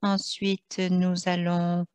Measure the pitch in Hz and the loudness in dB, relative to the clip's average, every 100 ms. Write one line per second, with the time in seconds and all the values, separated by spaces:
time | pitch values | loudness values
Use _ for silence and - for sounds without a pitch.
0 | 202 196 - - 196 190 _ - 185 180 | 2 0 -2 -4 -2 -2 _ -4 0 2
1 | 180 180 180 175 175 175 175 175 175 | 2 0 0 0 0 0 0 0 -2